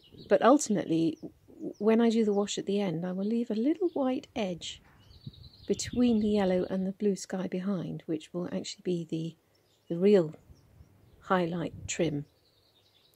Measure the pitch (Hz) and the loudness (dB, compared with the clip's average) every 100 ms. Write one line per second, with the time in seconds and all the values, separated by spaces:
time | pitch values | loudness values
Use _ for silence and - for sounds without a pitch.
0 | - - - - 220 294 - 196 - 165 | -20 -12 2 4 6 6 4 -2 0 0
1 | 165 - - _ _ - - - 208 226 | 0 -2 -12 _ _ -14 -12 -2 2 4
2 | 233 226 214 202 202 - - 202 196 160 | 4 4 2 2 0 -4 -4 -2 -2 -4
3 | 180 185 202 233 240 214 262 339 349 - | -4 -4 -2 -2 -2 -2 0 0 -2 0
4 | 262 262 - - 190 170 - - _ _ | -2 -2 -6 -6 -6 -6 -10 -14 _ _
5 | _ - - - - - - 202 - 226 | _ -20 -20 -20 -20 -16 -6 -4 -2 2
6 | 247 220 214 208 190 185 - 190 185 - | 4 4 2 2 2 2 0 -2 -4 0
7 | 208 185 - 190 185 185 190 190 156 156 | 0 -2 -4 -6 -4 -4 -2 -4 -4 -8
8 | - 160 - 175 180 190 - - - 175 | -6 -8 -6 -8 -6 -6 -8 -8 -4 -4
9 | 160 160 165 - _ _ _ _ - 170 | -4 -6 -6 -10 _ _ _ _ -8 2
10 | 202 202 160 - _ - _ - - _ | 6 6 4 -4 _ -20 _ -20 -20 _
11 | _ _ - 185 170 175 - - - - | _ _ -2 0 0 -4 -6 -8 -10 -2
12 | 160 147 143 _ _ _ _ _ _ _ | -2 -2 -8 _ _ _ _ _ _ _
13 | _ | _